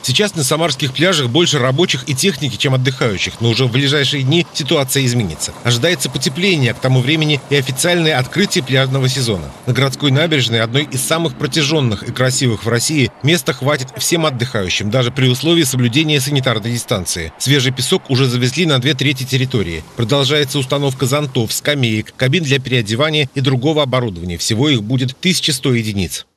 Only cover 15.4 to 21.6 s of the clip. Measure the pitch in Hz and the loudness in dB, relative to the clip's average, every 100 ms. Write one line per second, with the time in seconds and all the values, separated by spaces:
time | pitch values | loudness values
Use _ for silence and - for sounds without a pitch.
15.4 | 151 170 139 127 120 123 156 147 131 143 | 2 2 2 2 2 2 2 0 2 0
16.4 | 131 110 107 120 - 107 87 90 80 - | 0 -2 -2 -6 -2 -4 -2 -6 -6 -6
17.4 | 123 143 131 131 127 190 - 127 135 123 | 0 2 2 -2 0 -2 0 0 2 2
18.4 | 127 147 175 135 135 143 135 139 127 131 | 0 0 2 2 0 0 0 -2 -2 -2
19.4 | 131 120 170 - - - 113 143 139 151 | 0 -2 -2 -6 -10 -6 0 0 2 0
20.4 | 139 143 131 143 143 131 131 143 143 131 | 0 -2 -2 -2 -2 0 0 0 0 -2
21.4 | 110 - | -2 -2